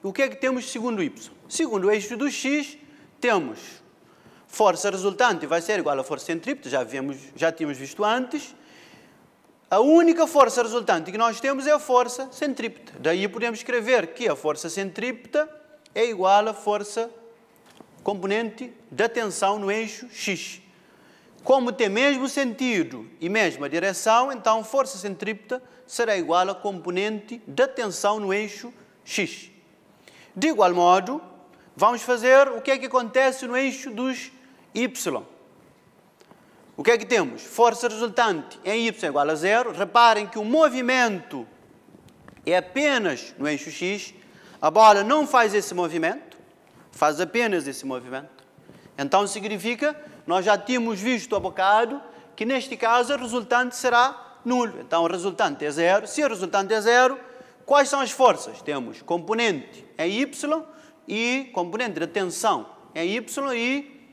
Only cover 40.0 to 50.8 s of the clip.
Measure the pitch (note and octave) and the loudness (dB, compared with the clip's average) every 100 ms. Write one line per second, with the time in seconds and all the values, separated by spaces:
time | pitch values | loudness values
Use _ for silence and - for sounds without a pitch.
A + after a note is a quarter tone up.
40 | A#3 G#3 G3+ G#3+ G#3+ D4+ D4+ B3+ B3 B3+ | 6 6 -2 -6 0 4 4 2 0 2
41 | A#3+ F#3+ C#3+ C#3 A2+ _ _ _ _ - | 2 0 -8 -14 -14 _ _ _ _ -20
42 | - _ - - - F3+ F3+ C4+ D4 C4 | -20 _ -20 -10 0 0 0 0 0 2
43 | F#3+ B2 - - D3 C#3+ E3 - F3+ G3+ | 0 -4 -10 -6 -4 -4 -8 -6 -6 -6
44 | - - - - - - D#3 F#3 A3 G3+ | -10 -18 -20 -20 -20 -2 2 8 10 8
45 | G#3 D4+ D4 B3+ A3 G3+ G3 F3+ E3+ E3+ | 4 2 4 4 4 2 -2 -4 -2 -2
46 | D#3+ C4+ - - _ _ _ - - - | -2 -4 -14 -20 _ _ _ -20 -20 0
47 | D3+ D3 F3+ A#3 A#3 F3+ C#3 C3 C3+ B2+ | 0 2 -2 0 0 0 -4 -10 -8 -10
48 | B2 C3 - - _ _ - - - - | -10 -14 -14 -20 _ _ -20 -20 -20 -8
49 | C#3 F#3+ G3+ G#3 G3+ G#3 G#3+ A#3+ D4 D4 | 2 2 2 -4 -6 -4 -4 -2 -2 -4
50 | - - - F#3 F#3 G#3 G#3 B3+ | -16 -16 -2 0 4 2 2 -2